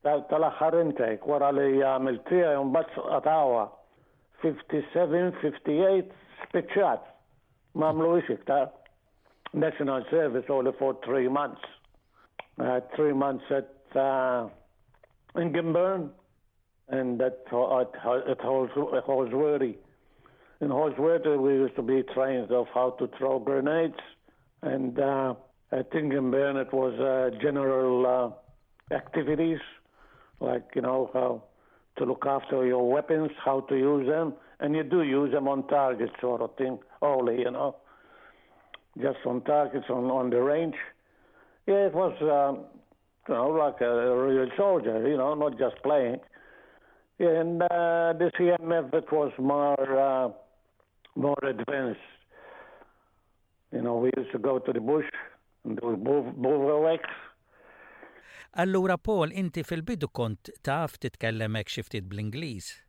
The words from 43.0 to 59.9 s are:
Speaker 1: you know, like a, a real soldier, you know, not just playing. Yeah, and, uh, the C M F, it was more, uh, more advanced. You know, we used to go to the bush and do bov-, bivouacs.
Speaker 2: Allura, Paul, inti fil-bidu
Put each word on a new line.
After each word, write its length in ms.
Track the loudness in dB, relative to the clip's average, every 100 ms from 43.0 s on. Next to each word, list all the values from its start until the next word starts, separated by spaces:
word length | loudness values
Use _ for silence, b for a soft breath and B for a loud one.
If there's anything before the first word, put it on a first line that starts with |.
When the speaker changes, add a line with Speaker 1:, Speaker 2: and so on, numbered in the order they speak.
| _ _ -4
Speaker 1:
you 60 |
know, 160 | 0 2
like 320 | 2 0 0
a, 80 | 0
a 380 | 2 2 2 2
real 220 | 2 2 2
soldier, 520 | 2 2 2 0 0
you 100 | 2
know, 160 | 0
not 240 | 0 -2 0
just 240 | -2 -2
playing. 380 | 0 2 2 -4 -10 B B B B B B B B 0
Yeah, 220 | 2 4
and, 200 | 0 0
uh, 500 | 0 2 2 2 2 2
the 140 | 0 2
C 120 | 2
M 220 | 2 2
F, 220 | 0 0
it 180 | -2 0
was 200 | 0 0 0
more, 600 | 0 2 2 2 2 2
uh, 300 | 4 2 0 -4 -20 _ _ _ _ _ -10 -2
more 220 | 0 0
advanced. 580 | -2 -4 -4 -4 -4 -6 -14 -20 _ B B B B B B B B B B _ _ _ _
You 100 | -6
know, 160 | -2 0
we 140 | 0 0
used 140 | -6
to 80 | -4
go 200 | -2 -2
to 140 | -2
the 60 | -4
bush 260 | 0 0 -2 -10 -14 -18 _ _
and 160 | -10 -6
do 160 | -4 -4
bov-, 400 | 0 0 -2 -2
bivouacs. 800 | 0 2 2 2 2 0 -6 -14 -18 _ B B B B B B B B B B B -2
Speaker 2:
Allura, 400 | 2 2 2 0
Paul, 280 | 0 0 0
inti 340 | 0 -4 -4
fil-bidu 460 | -6 -6 -4